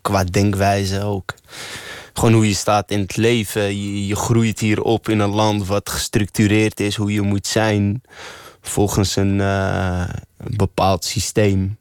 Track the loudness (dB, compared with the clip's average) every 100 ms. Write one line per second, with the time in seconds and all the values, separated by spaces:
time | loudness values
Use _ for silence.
0 | -2 0 2 2 2 2 2 2 0 -2
1 | -2 -4 -6 -14 _ -16 -14 -14 -14 -16
2 | -12 0 4 6 4 0 2 0 0 -4
3 | -4 0 2 2 0 -2 -2 -2 -4 -4
4 | -2 -2 2 2 2 0 0 0 0 0
5 | 0 0 0 2 2 0 -2 -4 -4 -6
6 | -4 -2 0 2 4 4 2 0 -4 -2
7 | -2 0 0 -2 -2 0 2 2 0 -2
8 | -8 -18 -18 -18 -20 -18 -6 0 0 2
9 | 0 0 0 2 0 0 0 -2 -2 -2
10 | -4 -8 -12 -14 -6 -2 0 2 2 2
11 | -2 -4 -2 2 2 2 0 -6